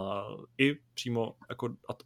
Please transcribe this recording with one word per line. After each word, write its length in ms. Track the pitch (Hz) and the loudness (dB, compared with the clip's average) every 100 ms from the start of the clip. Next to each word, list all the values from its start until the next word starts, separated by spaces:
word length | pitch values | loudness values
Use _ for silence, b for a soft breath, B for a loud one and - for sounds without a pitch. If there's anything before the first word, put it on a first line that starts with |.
| 98 101 104 101 - - | 0 -2 -4 -10 -8 4
i 180 | 135 151 _ | 4 4 _
přímo 420 | - 123 117 113 - - | -8 0 0 0 -4 -10
jako 160 | - 117 | -4 -4
at-, 360 | - - - | -4 -8 -8